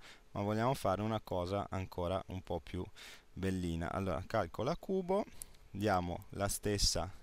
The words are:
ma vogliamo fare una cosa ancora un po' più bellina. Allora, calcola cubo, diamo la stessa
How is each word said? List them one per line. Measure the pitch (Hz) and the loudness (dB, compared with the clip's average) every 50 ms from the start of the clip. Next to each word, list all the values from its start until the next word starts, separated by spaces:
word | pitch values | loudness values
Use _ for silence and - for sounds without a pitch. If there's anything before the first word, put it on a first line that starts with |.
| - - - - - - | -6 -16 -18 -20 -18 -8
ma | - - 101 | -4 -2 0
vogliamo | 101 107 110 113 127 139 | 2 2 4 4 2 2
fare | - - 101 92 95 104 | 2 2 2 2 4 2
una | 110 113 107 | 0 0 -2
cosa | - - 101 90 87 90 98 101 - - | -2 0 0 0 2 2 0 0 0 -2
ancora | - 95 92 - - - 87 87 92 95 - | -2 -4 -4 -4 -2 -2 0 0 0 0 -2
un | - - 95 - | -4 -6 -8 -4
po' | - 87 85 | -4 -4 -4
più | - - - 90 90 - - - - - - - - - - | -4 -4 -4 -4 -4 -6 -8 -12 -16 -16 -16 -18 -20 -14 -6
bellina. | - 92 95 92 92 90 85 82 82 85 - | -2 0 0 0 2 0 0 0 0 0 0
Allora, | - 87 98 95 82 69 95 | -2 0 0 0 0 -2 -2
calcola | - - 113 92 85 - - 110 139 175 | 0 0 0 0 0 -2 -2 -2 0 -2
cubo, | - - - 190 190 185 175 190 202 - - - - - - - - - - | -2 -2 -2 -2 0 0 0 0 0 0 -2 -6 -12 -12 -12 -12 -16 -18 -10
diamo | - 98 101 104 95 90 90 87 85 - - - | -4 0 2 4 4 4 4 2 -2 -4 -6 -8
la | - 95 98 | -2 0 0
stessa | 101 - - - 104 104 101 - - - 90 80 92 - - | 0 0 0 0 0 4 6 6 6 6 4 0 -2 -4 -10